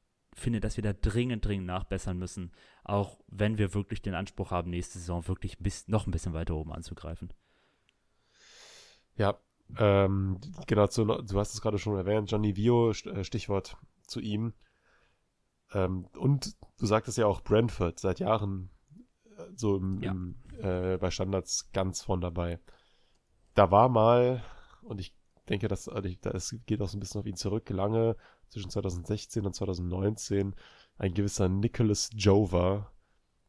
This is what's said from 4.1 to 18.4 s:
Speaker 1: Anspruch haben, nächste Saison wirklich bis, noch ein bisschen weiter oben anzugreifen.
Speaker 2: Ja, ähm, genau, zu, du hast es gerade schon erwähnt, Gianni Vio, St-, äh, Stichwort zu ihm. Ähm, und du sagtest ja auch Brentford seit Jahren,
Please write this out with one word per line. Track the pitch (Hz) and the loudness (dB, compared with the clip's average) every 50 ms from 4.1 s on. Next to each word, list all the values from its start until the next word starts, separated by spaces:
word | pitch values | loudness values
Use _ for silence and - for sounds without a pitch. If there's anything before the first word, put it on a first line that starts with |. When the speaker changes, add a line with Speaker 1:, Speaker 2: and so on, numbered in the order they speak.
| 90 | -4
Speaker 1:
Anspruch | 82 98 - - - 95 - | -4 -4 -6 -6 -8 -6 -2
haben, | 92 87 85 87 | -2 -2 -2 -2
nächste | 87 87 82 - - 90 | -4 -4 -4 -6 -10 -12
Saison | 85 87 87 87 82 - | -6 -4 -4 -4 -2 -4
wirklich | 92 - - 95 - - | -4 -4 -4 -8 -8 -4
bis, | 82 101 - - - - | -4 -4 -4 -4 -4 -2
noch | 104 107 - 104 | -2 0 0 0
ein | |
bisschen | 85 82 - 90 | -4 -2 -2 -4
weiter | 80 80 82 - 82 | -4 -4 -2 -2 -2
oben | 78 78 78 | -2 -4 -6
anzugreifen. | 78 80 85 - 82 - - 78 82 - - 87 - - _ _ _ _ _ _ _ _ _ _ _ _ _ _ _ _ _ _ _ _ _ - - - - - - - - - - _ _ _ _ - | -8 -10 -10 -12 -14 -12 -10 -12 -10 -10 -10 -12 -14 -16 _ _ _ _ _ _ _ _ _ _ _ _ _ _ _ _ _ _ _ _ _ -20 -20 -20 -20 -20 -20 -20 -20 -20 -20 _ _ _ _ 0
Speaker 2:
Ja, | 104 98 104 - _ _ _ _ _ - - - | 2 2 2 -2 _ _ _ _ _ -18 -2 4
ähm, | 107 104 98 98 98 95 98 98 95 95 95 92 101 165 - - - - | 4 6 6 6 6 4 4 2 0 0 -2 -4 -6 -12 -14 -14 -2 2
genau, | - 104 104 98 | 4 6 6 4
zu, | - - 110 | 4 2 2
du | 104 117 - - 101 98 98 | 2 0 -2 -2 -2 0 0
hast | 104 - - | 0 0 -4
es | 104 | -4
gerade | - 110 101 101 | -2 -2 -2 0
schon | - 110 104 95 | -2 -2 -2 0
erwähnt, | 90 95 107 107 104 101 | 0 2 2 0 2 0
Gianni | 110 104 107 104 98 | 0 0 2 0 0
Vio, | 104 107 120 120 120 117 113 | 2 2 4 4 6 4 4
St-, | 104 - - - | 2 -2 -6 -8
äh, | - 101 92 | -8 -6 -6
Stichwort | - - 107 - - 101 98 - - - - - - _ _ _ - | -4 -6 -6 -4 -2 -2 -2 -2 -6 -14 -18 -20 -20 _ _ _ -12
zu | - 117 | -10 -8
ihm. | - 104 104 104 113 117 110 - _ _ _ _ _ _ _ _ _ _ _ _ _ _ _ _ _ _ _ _ _ _ - | -6 -4 -2 -2 -2 -4 -6 -10 _ _ _ _ _ _ _ _ _ _ _ _ _ _ _ _ _ _ _ _ _ _ -2
Ähm, | 101 92 92 92 92 90 - _ - | 0 0 0 -2 -4 -8 -12 _ -2
und | - 139 143 135 - - - _ - - _ - | 2 2 2 2 0 -8 -12 _ -20 -20 _ -4
du | - | 0
sagtest | 104 107 113 - - 113 - | 2 2 2 2 0 0 2
ja | 110 | 2
auch | 104 95 - | 2 2 0
Brentford | - - 104 110 117 117 - - 90 85 80 - | 0 4 4 4 4 4 0 0 -2 -2 -2 -2
seit | - 95 90 - | -2 -2 -2 0
Jahren, | 185 139 110 110 | 0 0 0 0